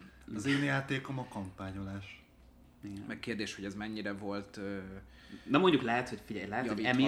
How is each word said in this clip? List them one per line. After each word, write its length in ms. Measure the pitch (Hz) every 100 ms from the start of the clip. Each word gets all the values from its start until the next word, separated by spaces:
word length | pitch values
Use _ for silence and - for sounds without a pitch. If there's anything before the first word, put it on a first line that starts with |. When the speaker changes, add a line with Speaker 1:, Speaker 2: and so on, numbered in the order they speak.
| - - -
Speaker 1:
Az 120 | 107 120
én 160 | 139
játékom 540 | 143 139 135 135 131 135
a 80 | 123
kampányolás. 920 | 107 92 - 95 95 98 98 101 - - - - - - -
Speaker 2:
Igen. 200 | 104 101 107
Speaker 3:
Meg 100 | 107
kérdés, 340 | - 107 101
hogy 100 | -
ez 100 | 98
mennyire 380 | 98 107 107 101
volt, 440 | 98 101 101 101 -
ö, 220 | 101 98 95 95 - - - -
Speaker 2:
Na 140 | - 147
mondjuk 240 | 185 147
lehet, 260 | 117 120 127
hogy 120 | 104
figyelj, 240 | - 104 92
lehet, 200 | 107 127
hogy 100 | 104
Speaker 3:
javítható. 200 | 113 127